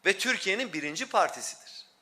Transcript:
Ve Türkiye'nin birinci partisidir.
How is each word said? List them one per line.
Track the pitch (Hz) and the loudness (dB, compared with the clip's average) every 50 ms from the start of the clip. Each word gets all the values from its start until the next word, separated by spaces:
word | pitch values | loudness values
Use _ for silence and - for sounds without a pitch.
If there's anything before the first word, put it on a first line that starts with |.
| _ | _
Ve | 185 196 | 2 2
Türkiye'nin | 190 - 247 240 208 - 190 190 226 262 220 160 | 4 2 0 0 0 0 -2 0 0 -2 -4 -4
birinci | 156 143 147 151 180 262 269 | -6 -6 -6 -6 -6 -6 0
partisidir. | - 214 170 147 - 123 113 - - - - - - - - _ _ _ | 4 4 4 4 0 -6 -10 -10 -12 -14 -18 -18 -18 -20 -20 _ _ _